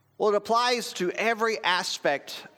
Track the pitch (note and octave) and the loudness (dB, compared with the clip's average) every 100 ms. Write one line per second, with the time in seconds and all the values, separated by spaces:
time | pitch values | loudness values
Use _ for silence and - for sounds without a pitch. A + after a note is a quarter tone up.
0 | _ - G#3 G3+ G3+ A3+ A#3+ B3 - - | _ -2 0 0 2 2 2 0 -2 -4
1 | F3 - G#3+ A3+ A3+ G#3+ E3+ F3+ F#3+ - | -4 0 0 0 0 0 2 2 0 -2
2 | E3 C#3 - - - | 0 0 -4 -14 -16